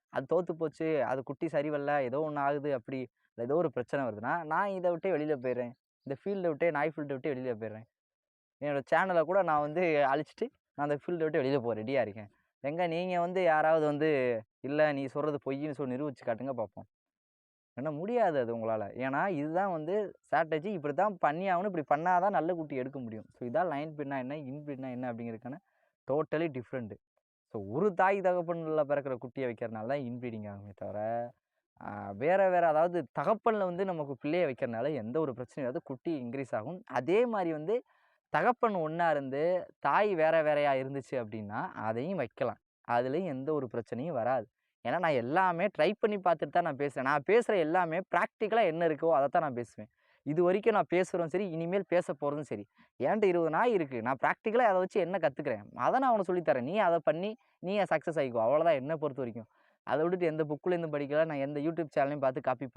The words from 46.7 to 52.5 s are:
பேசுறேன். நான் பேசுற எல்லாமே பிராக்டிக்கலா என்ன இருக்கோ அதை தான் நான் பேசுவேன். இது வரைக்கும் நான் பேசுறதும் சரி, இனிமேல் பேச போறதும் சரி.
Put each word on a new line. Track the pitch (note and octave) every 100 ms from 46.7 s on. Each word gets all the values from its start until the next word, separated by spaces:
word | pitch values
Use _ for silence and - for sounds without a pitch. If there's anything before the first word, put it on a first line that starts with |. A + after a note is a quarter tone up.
| C3
பேசுறேன். | C#3+ C#3
நான் | C3 D3 C#3+
பேசுற | A3 A#3 G#3
எல்லாமே | D3+ F3+ E3+ D#3+ F#3+ F3
பிராக்டிக்கலா | G#3+ - G#3+ A3+
என்ன | G3+ D#3+ E3+
இருக்கோ | D3 E3
அதை | D#3 C#3
தான் | F3
நான் | D#3
பேசுவேன். | A#2+ A#2+ - G#2+ _ _ _ -
இது | D#3
வரைக்கும் | F3 G3 A#3
நான் | G#3 E3+
பேசுறதும் | F3 F#3 F3+ E3
சரி, | F3+ G3+
இனிமேல் | D#3+ E3 G3 F#3
பேச | E3+ F3+
போறதும் | D#3+ C#3+ D3
சரி. | C#3+